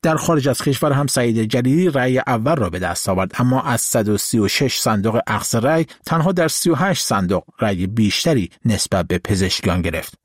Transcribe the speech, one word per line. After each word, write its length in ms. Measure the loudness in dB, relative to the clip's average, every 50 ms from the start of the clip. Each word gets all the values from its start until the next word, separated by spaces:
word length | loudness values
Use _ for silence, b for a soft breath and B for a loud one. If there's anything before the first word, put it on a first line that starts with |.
| 0
در 140 | 0 -2
خارج 320 | 0 0 2 2 2 2 0
از 140 | -2 0 0
کشور 300 | -2 0 0 0 0 0
هم 140 | 0 0
سعید 360 | 0 0 0 0 0 0 0 0
جلیلی 480 | 0 0 0 2 2 2 4 2 2
رأی 280 | 2 2 0 2 0 0
اول 380 | 0 0 -2 0 0 0 0
را 140 | 0 0 -2
به 80 | -2 -4
دست 300 | -4 -4 -4 -4 -2 -2
آورد، 240 | 0 0 0 -2 -2 0
اما 220 | 0 2 2 0
از 200 | 0 -2 -2 -2
صد 280 | -2 -2 0 0 2 2
و 100 | 0 0
سی 200 | 0 0 0 2
و 100 | 2 2
شش 300 | 2 0 0 0 -2 -2
صندوق 420 | -2 0 0 0 0 0 0 0 -2
اخذ 280 | -2 -4 -4 -2 -2 -2
رأی 320 | 0 0 2 2 0 0 B B B B
تنها 260 | -2 -2 0 2 2 2
در 160 | 2 0 0
سی 220 | 0 0 0 0
و 40 | 2
هشت 320 | 2 2 0 0 -2 -2
صندوق 380 | -2 0 0 0 0 0 -2 -2 -6 _ _
رأی 260 | -2 -2 0 0 -2
بیشتری 640 | -2 0 2 2 2 2 0 0 2 2 2 0 -2 b b b
نسبت 420 | 0 0 0 -2 -2 0 -2 0
به 120 | 0 -2 -4
پزشکیان 640 | 0 -2 0 0 2 0 -2 -2 -2 0 0 0 0
گرفت. 320 | -2 -4 -4 -8 -10 -16 _